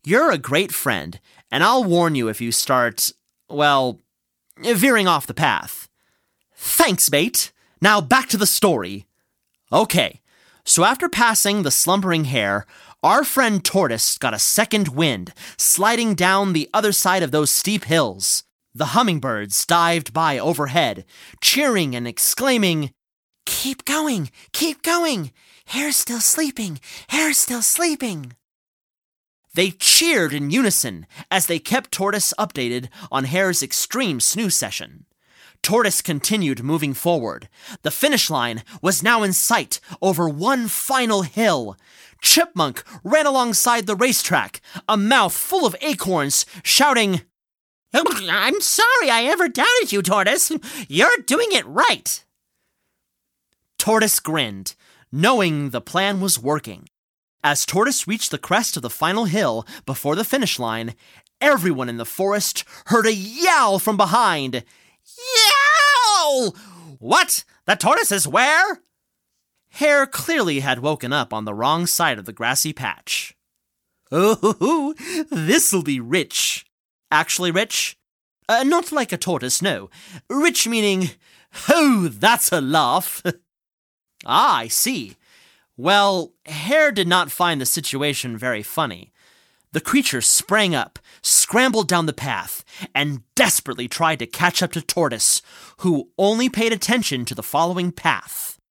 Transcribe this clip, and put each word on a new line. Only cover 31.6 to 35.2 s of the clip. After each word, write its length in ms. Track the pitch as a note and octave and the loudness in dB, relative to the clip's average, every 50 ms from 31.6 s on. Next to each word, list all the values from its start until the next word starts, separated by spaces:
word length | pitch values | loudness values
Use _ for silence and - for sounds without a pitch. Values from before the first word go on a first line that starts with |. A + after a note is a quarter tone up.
| _ - - B3+ B3+ _ | _ -2 -2 -2 -2 _
Tortoise 400 | - - F#3+ G3+ G3+ G#3 - - - - | -6 -2 -2 -2 0 0 -2 -2 -2 -2
updated 500 | G#3+ - - D3 B2 A#2+ A#2+ B2 B2+ - _ - - - | -4 -4 -4 -6 -4 -4 -4 -6 -8 -10 _ -20 -12 -6
on 140 | - C3+ C3 | -4 -4 -2
Hare's 380 | C3 D#3 F#3 G3 F#3 F3 - | -2 0 0 0 0 0 -2
extreme 580 | C#3 C3 - - - - - B3 C4+ G3 D3 A#2+ | -4 -2 -4 -4 -4 -4 -4 -4 -2 -2 -2 0
snooze 340 | - - - G3 A3+ F#3+ - | 0 -2 0 -2 -2 -2 -2
session. 480 | - C3 G2 - - - A#1+ C2+ - - _ _ _ | -2 -2 -4 -8 -10 -12 -14 -20 -20 -20 _ _ _